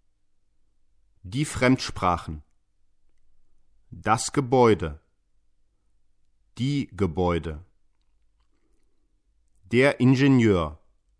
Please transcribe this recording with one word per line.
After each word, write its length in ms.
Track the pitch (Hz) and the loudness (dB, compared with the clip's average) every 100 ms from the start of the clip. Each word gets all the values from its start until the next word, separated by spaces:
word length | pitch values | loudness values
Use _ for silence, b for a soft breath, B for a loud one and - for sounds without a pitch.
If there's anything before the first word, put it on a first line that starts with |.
| _ _ _ _ _ _ _ _ _ _ _ _ | _ _ _ _ _ _ _ _ _ _ _ _
Die 200 | 92 120 | -10 -6
Fremdsprachen. 1000 | 151 - 127 131 - - 92 85 - 78 - _ _ _ _ _ _ _ _ _ _ _ _ _ - | -6 0 0 0 -2 -4 -2 -2 -6 -16 -18 _ _ _ _ _ _ _ _ _ _ _ _ _ -20
Das 420 | 95 104 117 - | -6 -2 -2 -2
Gebäude. 680 | - 127 131 120 95 82 76 _ _ _ _ _ _ _ _ _ _ _ _ _ _ _ - | -4 0 4 6 4 -2 -10 _ _ _ _ _ _ _ _ _ _ _ _ _ _ _ -8
Die 280 | 131 143 110 92 | -4 -4 -6 -4
Gebäude. 680 | 95 80 90 85 80 76 - _ _ _ _ _ _ _ _ _ _ _ _ _ _ _ _ _ _ _ | -4 -2 -2 -2 -6 -14 -18 _ _ _ _ _ _ _ _ _ _ _ _ _ _ _ _ _ _ _
Der 360 | 92 120 139 - | -4 2 2 2
Ingenieur. 800 | 127 131 139 131 113 92 76 76 _ _ _ | 2 4 4 4 4 2 -2 -8 _ _ _